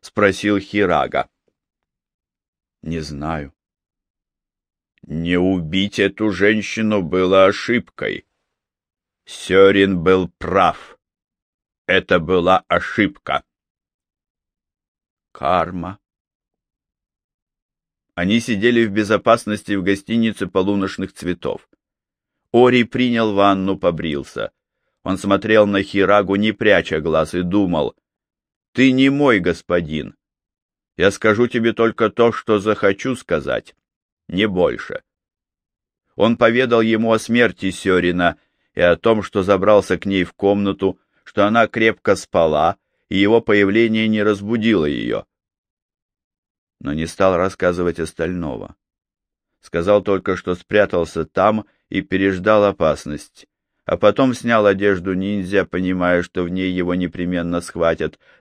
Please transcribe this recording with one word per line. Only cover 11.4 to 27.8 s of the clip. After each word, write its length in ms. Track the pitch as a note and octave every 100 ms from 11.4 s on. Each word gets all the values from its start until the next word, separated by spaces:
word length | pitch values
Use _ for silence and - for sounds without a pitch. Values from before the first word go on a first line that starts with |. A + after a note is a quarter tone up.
| _ _ _ _ -
Это 340 | F#2 - F#2
была 420 | D#2+ F#2 F2 F#2 _
ошибка". 760 | F2 - - G2+ - - C#2+ _ _ _ _ _ _ _ _ _ _ _ _ _ _ _ _ _ _ _
Карма. 640 | - C2+ F2+ E2 F2+ E2+ G2+ _ _ _ _ _ _ _ _ _ _ _ _ _ _ _ _ _ _ _ _ _
Они 240 | - F2+ A2+
сидели 460 | A#2 G#2+ A2+ A#2+
в 80 | A2+
безопасности 800 | G2 G2+ G#2 A#2 A2+ - G#2 -
в 100 | G2+
гостинице 640 | F#2 G2 - A2+ A2+ G2+ F#2
полуношных 680 | F#2+ F#2+ G2+ F#2+ - F#2+
цветов. 560 | - E2+ F2 - - _ _ _ _ _ _ _ _ _
Ори 320 | A#2 B2 B2
принял 500 | A#2 - B2 A#2+ A2
ванну, 420 | G2+ G2+ F#2+ F#2+ F#2+
побрился. 760 | F2+ E2 E2 C#2+ C2 - G#1+ _ _ _ _ _
Он 160 | - F#2+
смотрел 480 | G2 G2 G#2+ G#2+ G#2
на 160 | G2
Хирагу, 540 | F#2+ G2+ F#2+ G#2 F#2+ G2+
не 160 | G#2+
пряча 480 | G#2 G#2+ F#2 E2 D#2+
глаз, 340 | D#2+ D#2 D#2
и 80 | F2
думал: 540 | F2 G2 F#2+ E2